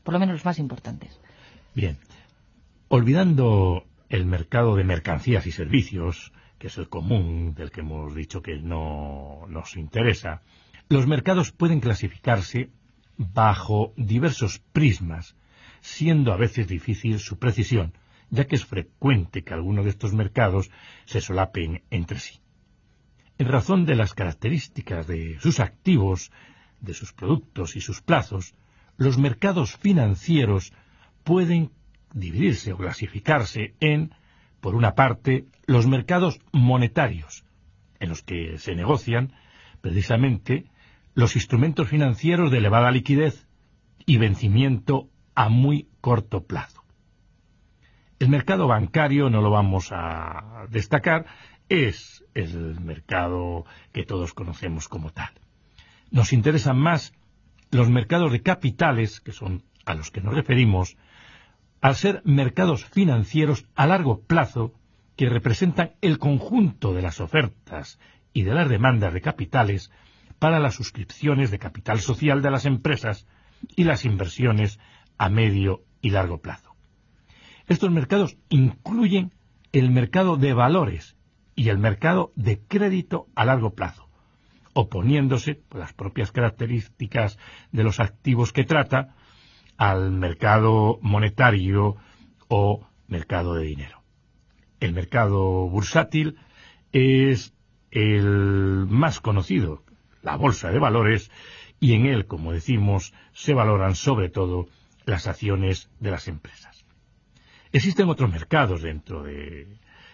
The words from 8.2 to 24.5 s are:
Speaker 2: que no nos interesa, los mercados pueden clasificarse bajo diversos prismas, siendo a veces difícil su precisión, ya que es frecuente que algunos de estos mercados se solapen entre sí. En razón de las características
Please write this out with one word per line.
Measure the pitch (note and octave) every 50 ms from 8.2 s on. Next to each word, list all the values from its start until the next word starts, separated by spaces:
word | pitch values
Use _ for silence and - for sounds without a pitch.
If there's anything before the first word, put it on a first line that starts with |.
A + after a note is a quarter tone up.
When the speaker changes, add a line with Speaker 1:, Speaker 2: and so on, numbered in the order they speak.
| D2 - - D#2+
Speaker 2:
que | - E2+ D#2+
no | D2 D#2+ E2 E2+ D#2+ D#2 D#2 D2 D2 D2 C#2+ C#2+ C#2 C#2+ D2 C#2+ D2+ E2
nos | - E2 D#2+ - - -
interesa, | F2 D#2+ D2+ - A2 A#2 A#2 E2+ - - E2 D#2 - - _ _ _ _ _ - - _ -
los | D3 C3+ B2
mercados | D3 D#3 C3 - F#3 F#3+ F3+ C#3+ -
pueden | - - E3+ E3 E3 C#3+
clasificarse | A2 A#2+ G#2+ - - - - - - B2+ A#2 G2 F2 - - A#2+ C3 - _ _ _ _ _ _ _ _ _
bajo | - G#2+ F2 G2 A2+ A2 G#2+ G2+ G2+ F2+ G#2+ G#2+ G#2 A#2 A2 -
diversos | C#3 A#2 G2 A2+ B2 D#3+ D#3+ B2+ - A2+ F#2+ - -
prismas, | _ _ - D3+ D#3 B2 E2 - F#2 E2 D#2+ E2 - - _ _ _ _ _ _ - - - _
siendo | - - - - D3+ E3 D#3+ D3+ C3+ A#2 F2+
a |
veces | F#2+ A#2+ G#2+ - A#2+ G#2
difícil | F2 F#2 E2 - A#2 G2+ - - A2+ G#2+ G2+
su | - - F#2+ -
precisión, | B2 B2 G2+ A2+ G2+ - B2 G#2 E2+ E2 - _ _ _ _ _ _ _
ya | - C#3+ C#3
que | - D#3
es | B2 -
frecuente | - - F#2 E2+ - _ _ - C#3 C3 G2 E2 - - F#2 D#2+
que | - E2
algunos | D#2+ F2 F#2+ G#2 G2+ G2+
de | G2+
estos | G2 - - G2+ G#2
mercados | A2 G#2 G2+ - B2 A2+ F#2+ F#2 G2 F#2+ - - - - - - - _
se | - - D#2
solapen | - - F2+ F#2 F#2+ - - - E2 D#2+ E2 - - _
entre | A2+ F2 E2 - - -
sí. | - - - _ _ _ _ _ _ _ _ _ _ _ _ _ _ _ _ _ _ _ _
En | - B2
razón | B2+ B2+ B2 - F#3 G3 F#3 E3+
de | D#3 C3+
las | A2+ G#2 - -
características | - F#2 E2+ D#2 - - A#2